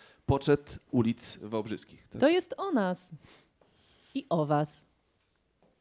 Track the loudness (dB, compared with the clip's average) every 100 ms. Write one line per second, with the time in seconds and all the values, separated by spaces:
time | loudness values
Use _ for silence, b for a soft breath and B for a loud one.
0 | b b 0 2 4 2 0 -18 _ 2
1 | 2 0 -4 -6 -6 -6 -4 -8 -10 -20
2 | -12 2 4 4 -2 -6 -2 0 0 -4
3 | -10 -18 b b b _ _ _ _ _
4 | _ -10 -2 0 2 2 0 -6 -16 _
5 | _ _ _ _ _ _ _ _